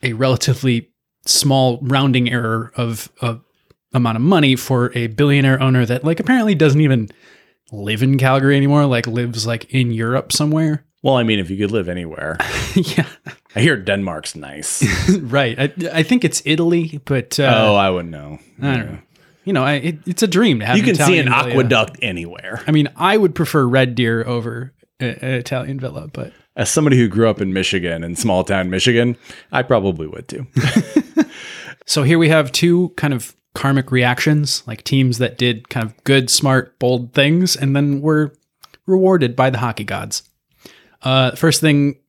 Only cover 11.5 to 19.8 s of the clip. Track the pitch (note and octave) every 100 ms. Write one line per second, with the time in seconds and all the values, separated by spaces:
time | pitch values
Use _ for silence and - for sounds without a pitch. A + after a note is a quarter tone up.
11.5 | G2 G2+ A2 F2 F2+ E2+ D2+ D2+ D#2+ -
12.5 | - - - F3 - - - - - _
13.5 | - C3+ B2+ F#2 G2+ F#2+ D#2+ - - C#2
14.5 | C#2+ - - - - - F#3 C3+ C3+ C3
15.5 | B2 C#3+ E3 E3 D#3+ D#3 B3 F3 - -
16.5 | D#3 E3+ E3+ E3 D3+ - C3+ - - C3+
17.5 | A2+ A2 G2+ G2 F2+ E2+ D2+ D2 D2+ _
18.5 | - C3+ B2+ G#2+ D#2+ _ _ _ _ -
19.5 | F3+ C3 D3